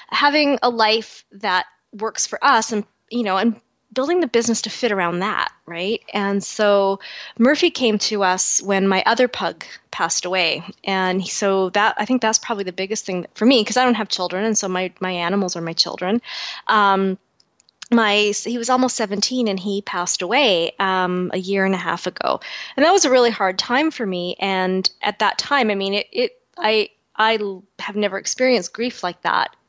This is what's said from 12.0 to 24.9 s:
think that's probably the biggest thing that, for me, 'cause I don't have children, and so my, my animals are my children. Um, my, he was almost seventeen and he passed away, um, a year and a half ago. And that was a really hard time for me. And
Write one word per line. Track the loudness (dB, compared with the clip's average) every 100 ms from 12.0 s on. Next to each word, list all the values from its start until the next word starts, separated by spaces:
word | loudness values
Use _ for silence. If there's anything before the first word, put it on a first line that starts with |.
| 0
think | 0
that's | 0 -2
probably | -2 -6 -4
the |
biggest | -6 -6 -6 -4
thing | -6
that, | -6 0
for | 4
me, | 4
'cause | 2 2
I |
don't | 2 2
have | -2
children, | -6 -4 -2 -2
and | -2
so | -2
my, | -4 -6 -6
my | -6
animals | -4 -2 0 -2 -4
are |
my | -6
children. | -4 -6 -4 -2 -2 -4 -10 -10 -6 0
Um, | 4 6 4 2 -2 _ _ _ _ _ _ 0
my, | 2 4 4 2 0
he | -4 -4
was | 0
almost | 2 2 0
seventeen | -4 -2 -2 0 0
and | -2
he | -4 -4
passed | -4 -4 -4 -4
away, | 0 2 4 2 0 -2
um, | 0 0 0 0 -2
a | -4
year | -2 0 2
and | 0
a |
half | -2 -4 -6
ago. | -4 -4 -4 -6 -14 -8 2
And | 4
that |
was | 6 6
a |
really | 6 4
hard | 2 0 -2
time | 0 2 2
for | -2 -4
me. | -4 -4 -4
And | -2 0 0 0 -2